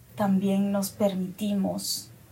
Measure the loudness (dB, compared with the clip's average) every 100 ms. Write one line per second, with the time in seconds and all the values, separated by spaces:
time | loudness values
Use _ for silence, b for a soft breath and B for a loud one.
0 | -14 -2 2 4 4 2 2 0 -2 0
1 | 0 0 -4 -4 -2 0 0 -2 -4 -6
2 | -8 -20 -20